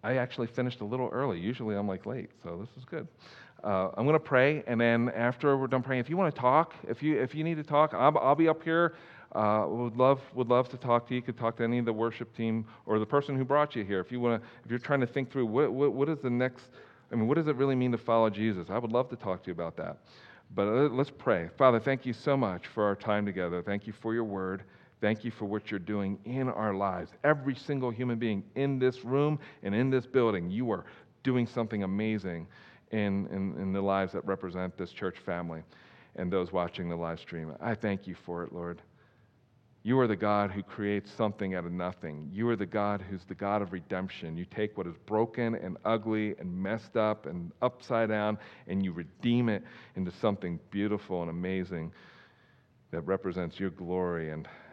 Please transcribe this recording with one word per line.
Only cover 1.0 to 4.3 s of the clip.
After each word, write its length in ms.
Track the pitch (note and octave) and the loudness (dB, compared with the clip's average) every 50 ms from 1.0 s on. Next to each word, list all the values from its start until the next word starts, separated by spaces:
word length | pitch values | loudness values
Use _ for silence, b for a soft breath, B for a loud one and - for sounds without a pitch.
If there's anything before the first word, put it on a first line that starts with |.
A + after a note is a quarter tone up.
| B2+ - | -2 -2
early. 260 | - A#2 C#3 C3+ F#2+ E2+ | -2 -2 -2 0 -2 -2
Usually 380 | F2 G#2 B2 - A2 G#2+ G#2 | -2 -4 -4 -4 -4 -2 -2
I'm, 100 | G2+ G#2 | -2 -2
like, 200 | G#2 F#2 F2 - | -2 -4 -4 -6
late, 240 | G#2+ B2 B2+ - - _ _ | -8 -8 -8 -8 -12 _ _
so 140 | - F2 E2+ | -12 -10 -10
this 140 | E2+ G#2 A#2+ - - | -8 -10 -12 -14 -18
is 80 | B2+ | -16
good. 200 | - - D#3+ - - _ B B B B B B B B B | -10 -10 -10 -10 -10 _ B B B B B B B B B
Uh, 280 | - G#2 G2+ F#2+ F#2 F#2 - | -4 0 0 2 0 0 0
I'm 120 | - A2+ | 0 2
gonna 120 | C#3+ D#3 D#3 | 4 4 4
pray, 460 | D#3 - | 2 4